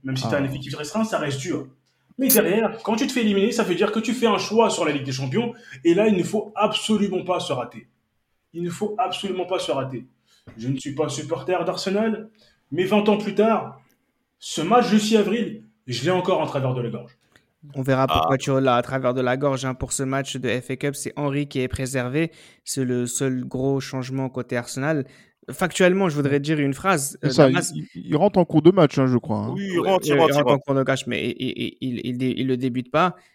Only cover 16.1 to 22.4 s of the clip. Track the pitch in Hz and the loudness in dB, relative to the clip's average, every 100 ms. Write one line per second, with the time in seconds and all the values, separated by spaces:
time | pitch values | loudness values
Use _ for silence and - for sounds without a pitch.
16.1 | 185 180 165 151 143 127 127 117 104 - | 2 2 2 0 -2 -2 -2 -4 -8 -12
17.1 | _ _ _ _ _ 147 139 131 131 135 | _ _ _ _ _ -14 -6 0 2 4
18.1 | - 80 135 - 135 131 120 120 135 131 | 2 2 0 0 2 4 2 0 -2 -2
19.1 | 127 123 131 143 131 131 127 127 - 135 | 0 0 0 0 -2 -4 -6 -6 -4 -2
20.1 | 135 135 135 123 120 127 131 143 139 - | -4 -4 -4 -2 -2 -4 -6 -6 -6 -8
21.1 | - 147 143 143 135 127 - 131 131 123 | -4 -4 -2 -4 -4 -4 -4 -4 -4 -2
22.1 | 147 165 - | -2 -2 -6